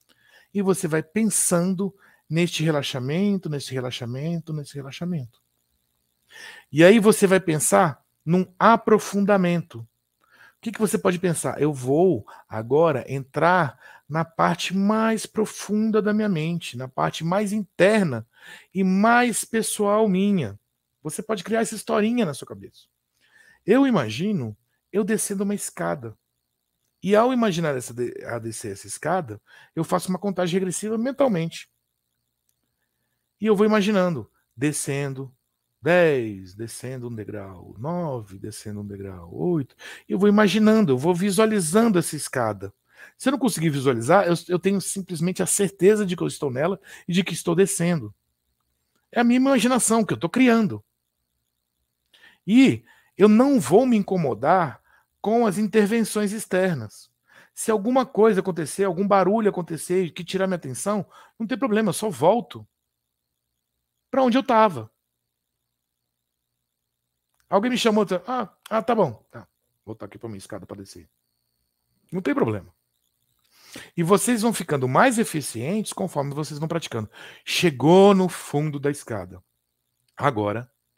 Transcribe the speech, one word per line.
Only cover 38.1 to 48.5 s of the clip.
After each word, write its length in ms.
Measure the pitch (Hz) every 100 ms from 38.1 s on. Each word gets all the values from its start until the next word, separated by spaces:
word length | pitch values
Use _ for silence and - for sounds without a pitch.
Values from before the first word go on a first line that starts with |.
| 127 101 95
descendo 420 | 107 - 107 104
um 60 | 101
degrau, 460 | 101 98 92 85
oito. 420 | 120 175 165 127 _ - - -
E 40 |
eu 60 | 208
vou 100 | 208
imaginando, 640 | 208 208 214 214 220 175
eu 60 | 127
vou 160 | 160
visualizando 840 | 175 208 190 220 214 156 208 233 180
essa 160 | -
escada. 600 | 151 - 131 110 101 98 - _ _ - _
Se 120 | 262
eu 40 |
não 60 | 277
conseguir 320 | 247 160 160
visualizar, 560 | 143 131 117 117 196 175
eu, 80 | 165 -
eu 100 | 175
tenho 220 | 196 196
simplesmente 600 | - 196 180 160 175 180
a 40 | 170
certeza 580 | - 196 - 180 214
de 120 | 196 180
que 60 |
eu 60 | 156
estou 220 | - 143
nela 300 | 123 165 190 - - -
e 60 |
de 120 | 175
que 80 | 180
estou 220 | 165 180
descendo. 600 | 170 196 - 170 165 104 - _ _ _